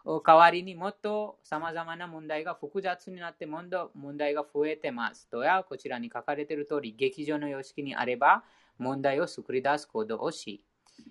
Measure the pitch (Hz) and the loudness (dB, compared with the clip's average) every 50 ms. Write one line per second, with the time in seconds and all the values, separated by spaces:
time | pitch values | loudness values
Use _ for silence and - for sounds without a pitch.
0 | - 156 160 156 - - 160 160 170 170 165 180 180 190 180 165 180 202 - - | -6 -4 -4 4 8 8 10 10 10 8 8 4 -2 -6 -8 -6 -6 -6 -6 -4
1 | - 208 214 214 214 208 - _ _ - 156 151 165 165 160 165 165 165 165 170 | -4 -4 -2 -4 -4 -6 -10 _ _ -8 -6 -6 -4 -4 -6 -6 -8 -8 -10 -10
2 | 180 175 160 156 156 151 156 151 160 180 165 - 156 147 - 196 185 185 180 - | -10 -12 -12 -12 -8 -6 -6 -4 -4 -6 -8 -8 -10 -8 -6 -4 -2 -2 -4 -4
3 | - 185 185 180 175 170 160 _ 170 151 151 165 180 180 185 180 165 - - 143 | -8 -14 -14 -12 -12 -12 -12 _ -10 -10 -10 -10 -8 -6 -4 -4 -4 -6 -10 -14
4 | 139 143 143 147 147 143 147 147 143 - - 147 147 156 156 156 - 147 127 120 | -12 -10 -6 -2 -2 0 0 -2 -4 -2 0 0 0 0 0 -2 -4 -4 -2 -2
5 | 117 107 - - - _ - 117 127 156 185 190 185 - 135 - - 135 127 120 | -4 -4 -4 -8 -12 _ -4 0 4 4 4 4 2 -2 -8 -10 -6 -6 -6 -6
6 | 117 117 - 117 - - 147 143 147 - 160 147 143 - 151 143 127 113 107 113 | -6 -6 -8 -6 -4 -2 -2 -2 -4 -4 -4 -4 -2 -2 -2 -2 -2 -4 -2 0
7 | 135 131 131 151 147 147 151 147 147 147 139 135 135 - - - 143 139 127 - | 0 0 0 -2 -4 -2 -2 -2 -2 -4 -6 -6 -8 -10 -10 -8 -8 -4 -2 -2
8 | 123 123 123 120 139 156 190 233 - _ _ _ _ _ _ - 120 127 139 139 | -2 -2 0 4 6 6 6 6 2 _ _ _ _ _ _ -6 -4 -4 -2 0
9 | 135 139 135 147 175 170 - - - - 123 131 127 135 147 147 - - - 113 | 2 2 2 2 0 -2 -4 -10 -8 -4 -2 0 2 2 0 0 -2 -6 -4 -4
10 | 107 107 113 107 127 165 170 - - 110 101 - _ _ _ _ _ _ _ - | -4 -2 -4 -4 -4 -4 -6 -6 -10 -12 -14 -14 _ _ _ _ _ _ _ -20
11 | - - | -20 -20